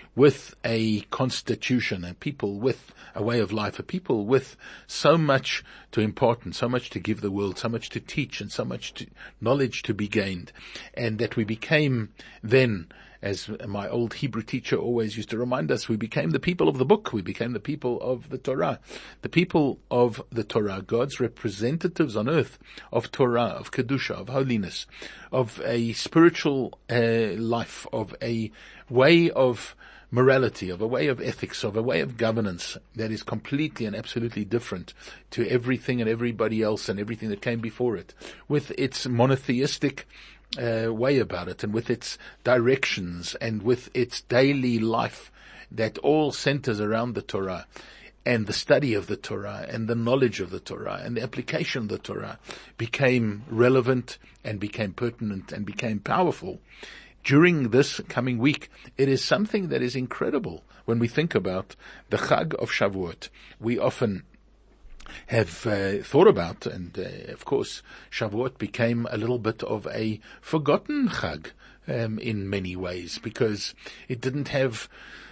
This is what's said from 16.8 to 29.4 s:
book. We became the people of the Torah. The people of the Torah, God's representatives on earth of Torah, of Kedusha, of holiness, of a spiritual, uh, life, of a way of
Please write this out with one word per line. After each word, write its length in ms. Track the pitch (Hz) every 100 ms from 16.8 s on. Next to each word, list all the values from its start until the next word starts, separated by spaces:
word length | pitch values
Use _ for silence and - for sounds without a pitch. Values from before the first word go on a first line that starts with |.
book. 280 | 127 214 -
We 100 | 113
became 300 | 92 - 117
the 80 | 120
people 400 | - 151 127 120
of 280 | 120 127 -
the 80 | 135
Torah. 400 | - 135 165 113 - - - -
The 60 | -
people 520 | 165 180 170 139 - -
of 320 | 123 123 107 -
the 140 | 113
Torah, 380 | 107 117 104 95 92
God's 320 | 113 139 -
representatives 1000 | 120 - 113 95 117 160 180 - 151 107
on 120 | 110
earth 300 | 160 120 - - - -
of 180 | 117 -
Torah, 360 | - 127 117 113
of 260 | 85 -
Kedusha, 400 | - 120 135 -
of 160 | 85 95
holiness, 580 | 135 135 113 92 - - - - - -
of 280 | 131 117 -
a 280 | - 120 117
spiritual, 840 | 110 - 165 170 165 160 139 117 - -
uh, 460 | 120 117 113 110 95
life, 500 | 113 117 107 - -
of 220 | 120 101 -
a 300 | 117 113 110 - - - -
way 420 | 120 135 170 165
of 440 | 120